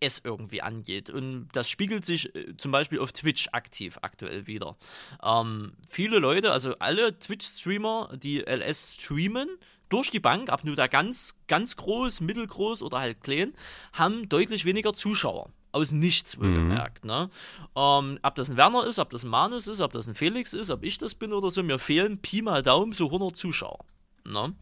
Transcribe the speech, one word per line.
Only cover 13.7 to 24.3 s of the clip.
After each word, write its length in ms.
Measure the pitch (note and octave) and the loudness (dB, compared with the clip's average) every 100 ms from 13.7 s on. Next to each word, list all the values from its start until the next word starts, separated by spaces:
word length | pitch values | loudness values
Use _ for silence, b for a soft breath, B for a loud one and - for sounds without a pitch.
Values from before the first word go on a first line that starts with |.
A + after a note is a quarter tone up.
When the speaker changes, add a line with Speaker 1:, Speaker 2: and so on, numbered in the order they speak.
| B B | B B
Speaker 1:
haben 340 | - E3+ A3+ G#3 | 0 0 0 0
deutlich 380 | D3+ G#3+ G#3+ E3 | 2 2 2 0
weniger 280 | G3 G#3+ | 2 0
Zuschauer. 560 | G3+ G3+ G3+ C3 F2 - - _ | 0 0 0 0 -2 -8 -18 _
Aus 220 | C#3+ D3+ | 0 2
nichts 440 | D3+ F3 - - - | 4 4 4 0 0
Speaker 2:
Mhm. 40 | |
Speaker 1:
wohlgemerkt, 640 | G2 F2 E2 F2+ C#2 - G#2+ | 2 4 4 2 -2 -8 -6
ne? 240 | B2 F#3 B B B D#3 C3+ | -4 -4 B B B -10 2
Ähm, 440 | C#3+ C#3+ C#3 C#3 | 6 6 4 -2
ob 140 | - - | -2 -2
das 140 | C3 | -2
ein 80 | A#2+ | 8
Werner 280 | E3 B3 A#3+ | 8 8 0
ist, 140 | G#3+ | 0
ob 120 | D3 | -2
das 120 | A#2+ | -4
ein 60 | A#2+ | 0
Manus 380 | A#2 F#3+ A#3+ G3+ | 2 2 0 -8
ist, 120 | G#3 | -2
ob 140 | D#3 | -2
das 140 | A#2+ A2+ | -2 -8
ein 60 | |
Felix 400 | G#2+ D#3+ A#3+ A#3+ | -2 -2 -2 -6
ist, 180 | G#3 G3 | -6 -6
ob 120 | B2+ | -4
ich 140 | F3 - | -4 -6
das 180 | A3+ - | -8 -8
bin 160 | A3 | -4
oder 180 | G3+ F#3+ | -2 0
so, 120 | F#3 | 0
mir 160 | F3 C3 | 0 0
fehlen 420 | - D3+ G#3 G3 | 2 2 2 0
Pi 200 | - G#3 | -4 -2
mal 200 | A3 D3+ | 0 2
Daumen 300 | C3 C#3+ A3 | 6 6 4
so 180 | G#3 D3+ | 0 0
hundert 280 | F3+ F#3+ - | 0 -2 -4
Zuschauer, 480 | F3+ - - - - _ _ _ | -4 -4 -4 -10 -16 _ _ _
ne? 280 | - | -6